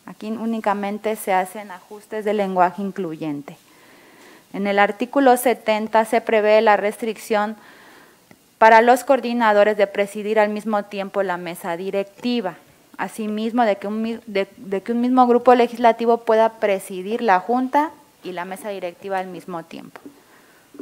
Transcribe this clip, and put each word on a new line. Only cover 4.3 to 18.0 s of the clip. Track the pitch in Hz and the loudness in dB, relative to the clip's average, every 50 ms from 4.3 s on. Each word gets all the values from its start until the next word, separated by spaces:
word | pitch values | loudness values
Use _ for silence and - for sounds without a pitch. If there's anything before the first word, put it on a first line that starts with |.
| - - _ _ - | -20 -20 _ _ -8
En | 180 202 | -6 -4
el | 202 202 202 | 0 2 4
artículo | 202 202 208 - 247 240 - 277 277 254 247 | 2 2 2 -2 -6 -2 0 4 6 6 6
setenta | 247 - 262 220 - - 220 214 214 220 214 - 220 226 | 4 4 0 -2 0 -2 -2 -2 -2 -2 0 0 0 2
se | 220 247 226 | 2 0 -2
prevé | 233 - 226 214 208 214 214 214 | 0 0 0 2 4 4 4 4
la | 220 220 208 196 | 6 4 4 4
restricción | 196 208 214 - 240 226 208 - - - 226 208 208 220 214 - - - - - - - - - - _ _ _ _ _ - _ _ _ _ - | 2 -2 -4 -4 -6 -8 -8 -8 -6 -2 -2 -2 -2 -2 -6 -10 -16 -20 -20 -20 -20 -20 -20 -20 -20 _ _ _ _ _ -20 _ _ _ _ 4
para | 220 220 226 226 | 6 8 8 8
los | 233 240 254 254 - | 8 6 4 4 4
coordinadores | - 277 247 233 240 240 240 233 214 208 202 202 214 214 | 2 0 0 0 -2 -2 0 2 4 4 6 4 4 4
de | 202 202 196 | 2 0 0
presidir | - 202 202 202 - 214 202 208 220 214 | 0 -2 -4 -4 -4 -6 -6 -2 2 2
al | 208 208 | 2 2
mismo | 208 214 202 220 214 208 202 | 0 -4 -4 -4 -4 -4 -4
tiempo | - - 196 190 196 - 202 | -6 -8 -10 -8 -6 -4 -4
la | 196 190 175 | -2 -2 -4
mesa | 175 180 170 170 - - 185 170 | -6 -8 -10 -10 -10 -8 -8 -6
directiva. | 170 190 196 190 196 196 196 - - - 247 240 240 202 180 160 - - _ _ _ _ _ _ - | -6 -6 -6 -4 -4 -6 -6 -8 -8 -4 -4 -2 -2 -4 -6 -8 -12 -18 _ _ _ _ _ _ -10
Asimismo, | - 190 - - 214 208 214 214 220 233 220 247 240 | -10 -8 -8 -8 -8 -6 -6 -6 -4 -2 0 0 2
de | 214 196 | 2 0
que | 196 - 202 | -2 -4 -8
un | 214 220 | -6 -6
mi-, | 220 226 233 220 - | -6 -6 -8 -10 -10
de, | - 202 196 196 - - | -6 -4 -4 -4 -6 -8
de | - - 190 196 190 | -16 -10 -8 -6 -6
que | - - 233 | -4 -4 -2
un | 240 | -2
mismo | 240 247 254 254 254 240 | 0 2 4 4 4 6
grupo | 240 240 240 254 247 | 4 4 6 6 6
legislativo | 254 233 240 233 233 247 226 226 226 233 233 233 233 | 6 4 2 0 2 2 2 2 2 2 0 0 2
pueda | 233 - 220 220 220 226 220 - | 2 2 2 2 2 2 0 -2
presidir | 220 202 196 190 190 - 196 180 185 202 226 240 | -2 -2 -2 -2 -4 -8 -12 -10 -8 -6 -6 -2
la | 233 220 185 180 | 2 2 2 2
Junta | 185 - 240 254 262 254 - 294 302 330 - - | 2 0 -2 -2 -2 0 0 0 0 -2 -4 -12